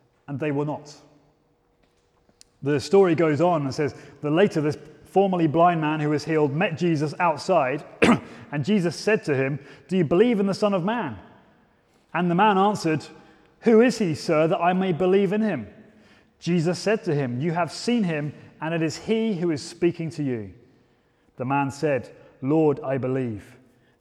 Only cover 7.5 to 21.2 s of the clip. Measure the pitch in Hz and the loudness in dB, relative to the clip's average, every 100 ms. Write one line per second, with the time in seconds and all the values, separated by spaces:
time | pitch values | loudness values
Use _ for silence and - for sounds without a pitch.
7.5 | 175 127 143 - - - 196 - - - | 2 2 -2 -8 0 2 2 -2 -20 -10
8.5 | 147 135 214 170 - - 220 - 131 135 | -6 0 0 0 -2 0 0 0 -2 0
9.5 | 147 - - - 185 143 175 247 208 202 | -4 -10 -20 -4 0 2 4 4 2 0
10.5 | 185 208 196 175 240 160 101 - - _ | 0 0 0 -2 -4 -6 -10 -16 -20 _
11.5 | _ _ _ _ _ _ 165 180 175 214 | _ _ _ _ _ _ -4 0 2 4
12.5 | 190 202 196 165 156 - - - _ _ | 4 2 2 0 -2 -4 -20 -20 _ _
13.5 | _ 226 220 254 - 185 143 - 156 160 | _ 4 6 6 2 -2 -2 0 2 2
14.5 | 180 175 185 190 147 180 190 196 214 220 | 2 0 0 0 0 2 2 2 0 -2
15.5 | 147 101 - - _ _ _ _ _ - | -4 -8 -18 -20 _ _ _ _ _ -2
16.5 | 175 160 - 190 220 180 143 131 120 165 | 0 0 -2 -2 -2 0 -2 -2 -4 -4
17.5 | 165 165 - - 240 185 151 147 - - | -2 -4 -4 -2 0 0 -2 -6 -10 -18
18.5 | - 156 170 160 - - 226 226 180 175 | -10 -6 -2 -2 -4 -4 -2 -2 -2 -2
19.5 | 147 - - 175 170 165 - 143 117 98 | -4 -6 -2 -2 -2 -8 -6 -4 -4 -8
20.5 | 85 _ _ _ _ _ _ | -16 _ _ _ _ _ _